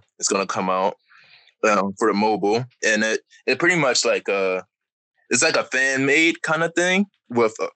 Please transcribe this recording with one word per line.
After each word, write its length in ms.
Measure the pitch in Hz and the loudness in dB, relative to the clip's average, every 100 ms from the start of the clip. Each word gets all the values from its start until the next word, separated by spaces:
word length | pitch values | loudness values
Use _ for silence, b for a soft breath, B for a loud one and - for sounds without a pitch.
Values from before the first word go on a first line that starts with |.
| _ - | _ -8
it's 100 | - | -4
gonna 180 | 98 95 | -2 -2
come 220 | 107 95 | -4 -2
out, 260 | 92 95 - b b b b b _ 110 | 0 -2 -4 b b b b b _ 0
um, 260 | 104 98 92 | 2 0 -2
for 80 | 110 | 0
the 60 | |
mobile. 500 | 101 110 104 101 113 123 _ 110 | 2 0 0 0 0 -4 _ -2
And 160 | 107 | 0
it, 200 | 110 107 - b - | 0 -4 -8 b -4
it 120 | 131 | 0
pretty 180 | 170 175 | 0 2
much, 280 | 139 117 | 2 0
like, 240 | 117 98 - | 0 0 -2
uh, 340 | 98 95 92 - _ _ _ _ _ _ | -2 -2 -4 -6 _ _ _ _ _ _
it's 120 | 139 | 0
like 140 | 160 120 | 0 0
a 80 | |
fan 400 | 110 131 135 135 139 | -2 0 0 0 2
made 360 | 151 165 160 | 2 2 0
kinda 260 | - 160 165 170 | -2 -2 -2 0
thing 300 | 180 185 202 _ - | 0 0 -2 _ -6
with, 240 | 120 110 - | 0 0 0
uh, 80 | - | -8